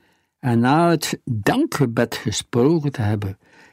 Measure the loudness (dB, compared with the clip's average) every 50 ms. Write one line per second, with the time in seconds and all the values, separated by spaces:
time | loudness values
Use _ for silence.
0 | _ _ _ _ _ _ _ _ -4 0 0 2 4 4 4 4 4 4 2 0
1 | -2 -4 -8 -8 -6 -6 -6 -2 0 0 0 2 0 -2 0 0 -2 0 0 0
2 | -2 -2 -2 -6 -6 -6 -6 -6 -8 _ 0 2 2 2 2 2 0 -2 -4 -2
3 | -2 -2 0 -2 -4 -6 -10 -12 _ _ _ -20 -20 -20